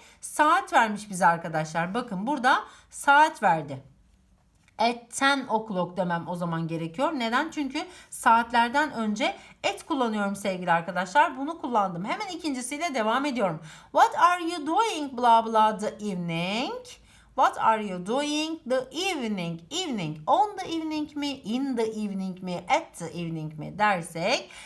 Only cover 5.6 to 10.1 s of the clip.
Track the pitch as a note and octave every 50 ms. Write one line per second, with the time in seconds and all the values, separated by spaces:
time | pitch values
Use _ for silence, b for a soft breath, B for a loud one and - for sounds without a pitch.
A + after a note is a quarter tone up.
5.6 | A3 - G3 F3+ F3 F3 F3+ G#3 F#3 F3+ E3+ E3+ E3 D#3+ F3+ E3+ F3+ E3+ E3+ E3
6.6 | E3 D#3+ E3 D#3+ E3 E3 D#3+ - C4+ D#4+ E4 C4+ A#3 A3+ A#3 C4 D#4 D#4+ - D4+
7.6 | C#4+ C4 C4+ D4+ F#4 F4+ B B B B B - - B3 A3+ A#3 A#3+ A#3 - A#3+
8.6 | A#3 A#3+ A#3+ C#4+ D#4 D4+ D4 A3+ A3 G#3+ G#3 G3+ C#4 F4+ G4 B B B B B
9.6 | B - G#4 G#4 - - E4 C4+ B3 A3+